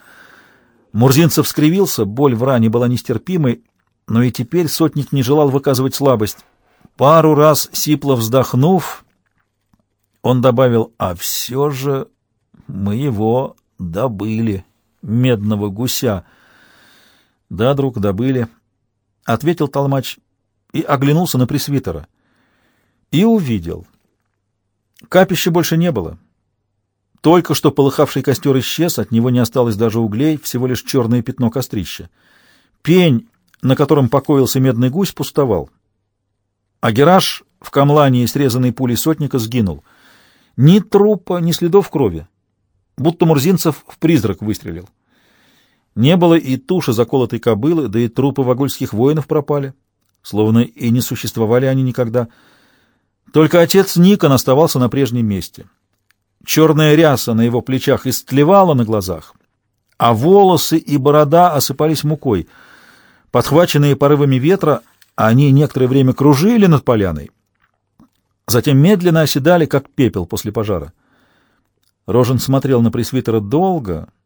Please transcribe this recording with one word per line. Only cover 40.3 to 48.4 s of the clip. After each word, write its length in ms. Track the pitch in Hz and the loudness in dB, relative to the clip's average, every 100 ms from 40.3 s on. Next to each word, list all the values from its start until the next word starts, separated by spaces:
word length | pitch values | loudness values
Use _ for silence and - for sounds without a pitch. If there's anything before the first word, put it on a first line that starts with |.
| _ _ - | _ _ 2
Ни 220 | 139 202 | 4 4
трупа, 640 | - 196 208 208 - 180 | 4 2 2 0 -4 -4
ни 120 | 170 | -2
следов 380 | 160 175 196 190 | -2 0 0 0
крови. 360 | 156 113 82 - _ _ _ _ _ _ - | -2 -2 -4 -14 _ _ _ _ _ _ -4
Будто 300 | 139 165 165 | -2 2 2
Мурзинцев 580 | 147 143 180 170 - - | 2 2 0 -2 -6 -10
в 120 | - | -4
призрак 420 | 160 165 101 - | 0 2 0 -4
выстрелил. 480 | 107 104 - 85 90 _ _ _ _ _ _ _ _ _ _ | -6 -8 -10 -14 -16 _ _ _ _ _ _ _ _ _ _
Не 220 | - 127 180 | 0 2 4
было 180 | 175 | 4
и 220 | 165 131 131 | 2 0 -6
туши 360 | - 185 139 | -4 -4 -2
заколотой 460 | 113 117 135 117 117 | -2 0 0 -2 -4
кобылы, 500 | - 107 139 170 127 | -2 -2 0 -2 -2
да 100 | 107 | -2
и 100 | 120 | -4
трупы 340 | - 139 131 | -2 -2 0